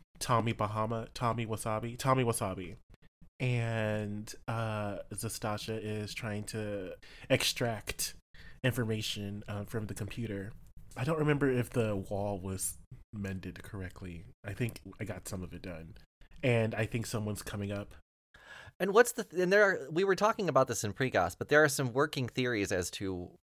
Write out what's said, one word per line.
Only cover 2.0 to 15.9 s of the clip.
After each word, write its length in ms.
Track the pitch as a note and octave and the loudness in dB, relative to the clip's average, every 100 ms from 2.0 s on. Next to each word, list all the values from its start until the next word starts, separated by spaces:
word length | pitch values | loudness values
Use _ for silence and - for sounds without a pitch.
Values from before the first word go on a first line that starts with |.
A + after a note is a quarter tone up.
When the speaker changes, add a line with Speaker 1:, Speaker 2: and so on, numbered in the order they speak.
| C3+ C3 | 4 4
Speaker 1:
Wasabi. 540 | A#2+ A2+ G2+ F#2 F2 G#2 - - - _ - - | 4 2 0 -4 -8 -12 -18 -20 -20 _ -18 -4
And, 920 | B2+ B2 A#2 A2+ G#2+ G#2+ G#2 G#2 G#2+ - - | 0 2 2 0 2 0 -2 -4 -8 -10 -4
uh, 520 | A2+ A2+ G#2+ G#2 F#2+ - | -2 0 -2 -2 -4 -8
Zastasha 640 | G#2 A2 - A2+ G#2 - A2 | -6 -6 -4 -4 -2 -4 -4
is 320 | G#2+ G#2+ G#2 | -4 -4 -4
trying 300 | - A#2 G#2 | -6 -4 -4
to 480 | G#2 A2+ G#2+ G2+ F2+ - - - - | -4 -4 -4 -4 -6 -10 -14 -10 2
extract 840 | C3 - - A#2+ G#2+ - - - - - - - - | 2 4 0 0 -2 -6 -4 -4 -6 -18 -18 -16 -2
information, 800 | C3 A#2+ A2+ A2 G#2+ G#2+ G2+ G#2 G#2+ | 0 2 0 0 -2 -4 -6 -6 -6
uh, 160 | G2+ | -6
from 220 | G2+ - G#2+ | -4 -4 -4
the 60 | |
computer. 580 | G#2 G2+ - A3 G2 G2 - - - - - | -4 -6 -4 -4 -4 -6 -10 -16 -18 -14 -4
I 60 | |
don't 160 | B2+ D#3+ | 0 2
remember 320 | D3+ C#3+ C#3 | 4 6 4
if 180 | B2+ A#2+ | 4 2
the 280 | B2+ A2 G2+ | 2 2 0
wall 420 | F#2+ G2+ G2+ G2+ | -2 -2 -2 -2
was 400 | F#2+ F#2+ - - - - - | -2 -2 -4 -6 -14 -18 -12
mended 480 | A2 F#2+ F#2 F2+ F2+ | -6 -4 -4 -6 -10
correctly. 600 | - G2+ F#2 - F#2 E2+ - - G#2+ | -10 -8 -8 -8 -10 -10 -14 -14 -10
I 60 | |
think 280 | G2+ A#2+ - G2 - | -4 -4 -4 -12 -10
I 40 | |
got 240 | G2+ F#2 - | -8 -8 -8
some 140 | G2 | -8
of 100 | F2 | -8
it 100 | F2 | -10
done. 320 | F#2+ E2 D#2+ | -10 -10 -12